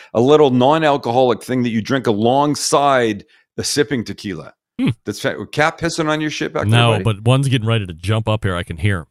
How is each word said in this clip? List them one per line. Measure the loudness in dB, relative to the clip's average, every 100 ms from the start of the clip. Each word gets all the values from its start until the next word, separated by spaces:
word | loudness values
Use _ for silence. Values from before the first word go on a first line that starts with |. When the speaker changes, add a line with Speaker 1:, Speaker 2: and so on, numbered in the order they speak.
| -4
Speaker 1:
a | 0
little | 4 6 6
non-alcoholic | 4 4 4 2 0 0 2 2 0
thing | -2 -2
that | 0
you | -2
drink | -2 -2 0
alongside | 0 2 2 0 -2 0 2 4 2 2 -2 -10 _ _ -8
the |
sipping | -4 -2 0 -2
tequila. | -6 -10 -10 -10 -12 _ _ -4
Speaker 2:
Hmm. | -4 -4 -8
Speaker 1:
That's | -6
fa-, | -6 -6 -6
cat | 0 0 0
pissing | -6 -4 -2
on | -2
your | -4
shit | -6 -6
back | -4
there, | 0
Speaker 2:
No, | 2 4
Speaker 1:
buddy? | 2
Speaker 2:
but | 0 -2 0
one's | 2 2
getting | -2 0
ready | -2 -4
to |
jump | -8 -4 -2 0
up | -2
here. | -2 -4
I |
can | -6 -4
hear | -2 -2
him. | -6